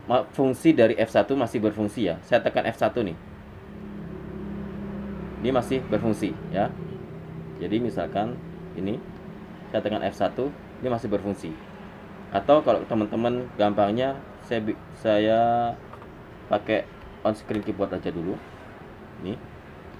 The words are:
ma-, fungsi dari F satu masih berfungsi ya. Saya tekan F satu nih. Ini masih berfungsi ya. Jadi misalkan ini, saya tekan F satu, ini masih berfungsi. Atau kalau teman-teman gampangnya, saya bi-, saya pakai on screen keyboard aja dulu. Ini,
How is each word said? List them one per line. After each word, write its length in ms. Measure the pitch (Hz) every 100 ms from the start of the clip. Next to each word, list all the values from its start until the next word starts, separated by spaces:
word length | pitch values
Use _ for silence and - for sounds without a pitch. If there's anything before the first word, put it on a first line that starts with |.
| -
ma-, 200 | 120 -
fungsi 400 | - 135 123 160
dari 240 | 147 113
F 160 | 117 110
satu 240 | 113 104
masih 240 | 135 117 120
berfungsi 560 | 107 104 104 131 92
ya. 80 | 80
Saya 160 | - 120
tekan 240 | 113 120 107
F 80 | -
satu 240 | 110 123
nih. 160 | 98 82 - - - - - - - - - - - - - - - - - - - - - -
Ini 80 | 117
masih 320 | 131 - 131 -
berfungsi 400 | 107 113 104 98 80 -
ya. 160 | 90 110 - - - - - - - - -
Jadi 160 | 87 107
misalkan 560 | 120 92 80 98 113 127 - - - 85
ini, 240 | 98 120 - - - - - - -
saya 80 | 110
tekan 240 | 101 107
F 160 | 98 -
satu, 320 | 95 - 139 - - -
ini 80 | 123
masih 160 | 117 117
berfungsi. 400 | 101 98 95 82 78 - - - - - - -
Atau 320 | 98 - 151
kalau 240 | 143 98
teman-teman 640 | 92 110 104 110 120 123 123 -
gampangnya, 640 | 104 101 101 113 135 135 - -
saya 160 | - 117
bi-, 160 | 107 - - -
saya 720 | 113 107 107 113 117 117 117 117 - - - - - - -
pakai 320 | 104 - 107 - - - -
on 80 | 107
screen 320 | 107 - 107
keyboard 320 | 104 95 95 90
aja 160 | 92
dulu. 240 | 82 85 131 - - - - - - - -
Ini, 160 | 90 117 - - - - -